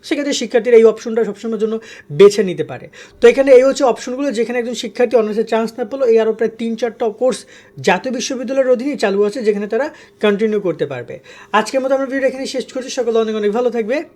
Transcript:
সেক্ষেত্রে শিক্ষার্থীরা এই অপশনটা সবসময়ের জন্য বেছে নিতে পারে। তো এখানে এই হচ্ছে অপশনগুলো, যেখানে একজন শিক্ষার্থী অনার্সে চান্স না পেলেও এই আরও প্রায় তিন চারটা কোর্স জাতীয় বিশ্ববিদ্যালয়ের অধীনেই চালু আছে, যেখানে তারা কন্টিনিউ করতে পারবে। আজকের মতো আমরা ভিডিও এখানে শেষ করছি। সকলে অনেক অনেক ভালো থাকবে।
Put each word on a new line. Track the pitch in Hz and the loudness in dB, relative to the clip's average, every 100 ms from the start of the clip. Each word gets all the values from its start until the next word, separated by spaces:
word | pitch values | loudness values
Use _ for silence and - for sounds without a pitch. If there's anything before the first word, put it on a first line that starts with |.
সেক্ষেত্রে | - 285 285 | -6 -4 -2
শিক্ষার্থীরা | 262 226 240 220 233 | -4 -2 -2 4 6
এই | |
অপশনটা | 226 214 240 226 208 | 6 4 -6 -2 -4
সবসময়ের | 202 233 220 | -4 -8 -4
জন্য | 214 220 - - _ | -2 -4 -8 -20 _
বেছে | 147 202 202 | 4 4 6
নিতে | 190 160 | -4 -4
পারে। | 147 123 - - - - | -8 -10 -16 -20 -20 4
তো | 233 | 4
এখানে | 262 277 | 6 6
এই | 254 | 8
হচ্ছে | 269 262 | 6 2
অপশনগুলো, | 269 220 - 254 285 | 0 0 -6 -4 -4
যেখানে | 220 226 247 | -2 -4 -4
একজন | 233 | -4
শিক্ষার্থী | 226 233 - 247 240 | -6 -8 -2 2 2
অনার্সে | 214 214 | 2 -2
চান্স | 220 226 226 240 | -2 -2 -2 -6
না | 247 | -8
পেলেও | 269 254 | -2 2
এই | 226 | 4
আরও | 220 | 2
প্রায় | 220 226 226 | 0 -4 -4
তিন | 233 226 | -6 -4
চারটা | 240 - 233 | -6 -2 -6
কোর্স | 208 254 208 - - - - | 0 -2 -2 -10 -20 -20 -4
জাতীয় | 135 185 262 | 0 0 -2
বিশ্ববিদ্যালয়ের | 247 - 247 247 269 254 | -6 -6 -6 -4 0 2
অধীনেই | 247 269 240 | 0 0 -2
চালু | 208 196 | -2 0
আছে, | 208 262 | 0 0
যেখানে | 214 202 208 | -2 -2 -2
তারা | 226 294 - - _ | -4 -4 -8 -20 _
কন্টিনিউ | 214 202 220 214 | 0 0 0 0
করতে | 185 151 143 | -2 -4 -6
পারবে। | 131 120 131 - - - | -6 -12 -16 -18 -20 -2
আজকের | 208 214 262 | -2 0 -2
মতো | 262 269 | 0 -2
আমরা | 269 | -2
ভিডিও | 269 262 | -2 -2
এখানে | 262 262 | -4 -6
শেষ | 262 - | -8 -8
করছি। | 262 254 | -10 -8
সকলে | 262 233 226 | -6 -2 0
অনেক | 220 220 | -2 -2
অনেক | 208 | -2
ভালো | 214 247 | 0 -2
থাকবে। | 233 214 285 320 | -2 -4 -4 -6